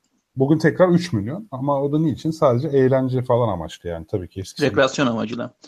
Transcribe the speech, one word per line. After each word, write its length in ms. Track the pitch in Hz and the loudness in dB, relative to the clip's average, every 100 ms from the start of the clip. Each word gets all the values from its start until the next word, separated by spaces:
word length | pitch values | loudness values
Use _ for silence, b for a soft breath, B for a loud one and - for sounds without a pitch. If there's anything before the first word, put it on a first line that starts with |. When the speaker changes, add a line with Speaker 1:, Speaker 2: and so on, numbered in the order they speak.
| _ _ _ 135 | _ _ _ 0
Speaker 1:
Bugün 220 | 139 156 | 4 4
tekrar 300 | 160 113 180 | 4 4 4
üç 240 | 175 180 | 4 0
milyon 360 | 107 104 185 220 | -4 -4 -8 -10
ama 320 | 127 143 139 | -6 -2 -2
o 100 | 143 | -2
da 60 | 151 | 0
niçin? 320 | 160 131 156 | -2 -2 -6
Sadece 380 | 156 147 120 151 | 0 2 2 0
eğlence 540 | 139 127 131 131 127 | 2 4 2 0 -2
falan 260 | 123 120 113 | 0 0 0
amaçlı 400 | 87 78 - 87 | -2 -8 -10 -10
yani. 180 | 82 82 | -10 -6
Tabii 220 | 101 85 | -8 -8
ki 120 | 95 | -12
eskisi 160 | 92 - | -12 -4
gibi. 140 | 139 | 0
Speaker 2:
Rekreasyon 360 | 117 131 - 127 | 2 0 0 -2
amacıyla. 480 | 113 110 120 117 - | -2 -6 -8 -10 -14